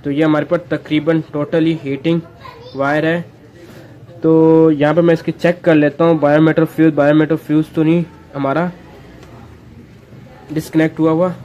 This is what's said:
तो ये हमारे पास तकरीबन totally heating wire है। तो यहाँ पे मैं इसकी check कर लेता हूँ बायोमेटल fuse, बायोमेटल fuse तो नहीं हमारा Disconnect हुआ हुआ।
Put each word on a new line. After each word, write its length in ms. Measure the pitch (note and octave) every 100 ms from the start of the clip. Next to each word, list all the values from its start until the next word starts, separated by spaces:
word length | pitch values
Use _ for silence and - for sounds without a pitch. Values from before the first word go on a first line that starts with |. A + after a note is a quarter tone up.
तो 60 | D3
ये 120 | C#3
हमारे 200 | D#3+ D3+ C#3
पास 140 | E3+ -
तकरीबन 520 | - - D#3 D3 E3 -
totally 440 | D3 D3 E3 D#3+ D#3+
heating 380 | C#3 C#3 E3 E3 E3 - - - - C3+
wire 300 | C#3 D3+ D#3+
है। 180 | E3+ E3 - - - - - - - - -
तो 480 | D#3+ D#3+ D#3+ D#3+ D#3+
यहाँ 240 | D3 D3
पे 60 | D#3
मैं 140 | E3+
इसकी 180 | E3 E3+
check 280 | D#3+ E3+ F3
कर 120 | -
लेता 300 | D#3 D3 C#3+
हूँ 140 | E3+ D#3+
बायोमेटल 440 | C#3+ D3 D#3+ D#3 D#3+
fuse, 260 | - D#3+
बायोमेटल 420 | D3 C#3+ D3+ D3+ D#3
fuse 340 | - D3+ D#3
तो 100 | -
नहीं 220 | D#3 E3+ D#3+ - -
हमारा 360 | C#3+ C#3 C#3 F3+ F3 - - - - - - - - - - - - - - - - -
Disconnect 460 | D#3 D#3 D#3+ D#3+ D#3+
हुआ 120 | D#3+
हुआ। 220 | D#3+ F3+ F3